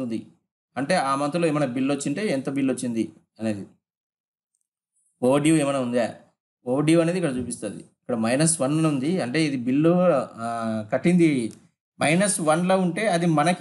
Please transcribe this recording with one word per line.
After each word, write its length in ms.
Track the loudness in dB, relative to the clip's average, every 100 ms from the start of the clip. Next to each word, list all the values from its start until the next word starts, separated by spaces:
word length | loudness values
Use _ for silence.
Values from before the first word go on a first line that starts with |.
| -6
ఉంది, 140 | -8 -10 _ _ _ _ -8
అంటే 180 | 0 0 2
ఆ 40 | 0
మంత్లో 260 | -2 0 0
ఏమైనా 180 | 0 -2 -2
బిల్ 140 | -2 -2
వచ్చింటే 260 | -4 -4 -2 -4
ఎంత 120 | -4 -2
బిల్ 120 | -2
వచ్చింది 320 | -2 -4 -4 -4 -8 _ -8
అనేది, 240 | -6 -6 -10 _ _ _ _ _ _ _ _ _ _ _ _ _ _ _
ఓవర్‌డ్యూ 340 | 2 2 4 2
ఏమైనా 180 | 2 -2 -2
ఉందా, 200 | -2 -2 -6 -20 _ _ _ -4
ఓవర్‌డ్యూ 320 | 0 4 4
అనేది 140 | 2 0
ఇక్కడ 140 | -2 -4
చూపిస్తది. 420 | -6 -8 -10 -12 -16 _
ఇక్కడ 140 | -6 -4
మైనస్ 300 | 0 2 2 0
వన్ 120 | 0 0 0
ఉంది, 180 | 0 -2 -2
అంటే 140 | -2 -2 -2
ఇది 100 | -2 -2
బిల్లు, 260 | 2 4 4 4 2 -2 -8
ఆ, 20 | -8 -6 -4 -4 -2
కట్టింది 360 | 0 2 4 4 2 -2 -8 _ _ _ -4
మైనస్ 340 | 0 2 2 0 2
వన్లో 260 | 2 2 2
ఉంటే 180 | 0 0 0
అది 120 | 0 2 2
మనకి 220 | 2 0